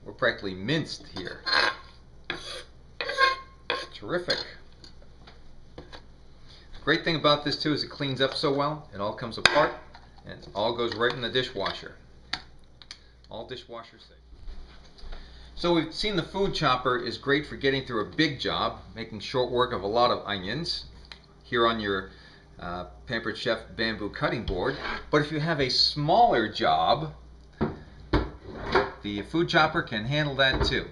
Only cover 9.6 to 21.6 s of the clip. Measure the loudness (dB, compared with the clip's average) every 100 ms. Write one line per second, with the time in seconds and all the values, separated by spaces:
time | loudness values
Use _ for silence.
9.6 | 4 0 -14 -20 -20 -20 -16 -16 -10 -2
10.6 | -2 0 -2 2 2 2 0 0 0 -2
11.6 | -4 -4 -12 -16 -20 -20 -10 -10 -10 -20
12.6 | -20 -20 -20 -20 -20 -20 -16 -14 -12 -14
13.6 | -14 -16 -16 -20 -20 -20 -20 -16 -12 -12
14.6 | -14 -18 -20 -16 -12 -12 -12 -18 -16 -4
15.6 | 2 2 2 -4 -2 -2 -2 0 0 2
16.6 | 2 4 2 0 -2 -6 2 2 0 0
17.6 | 0 0 -2 -2 -2 2 2 2 -2 0
18.6 | 0 -2 -14 -12 -10 -10 -4 0 2 2
19.6 | 2 2 0 4 4 4 -2 -4 -4 -4
20.6 | -4 -6 -8 -18 -20 -20 -20 -20 -2 2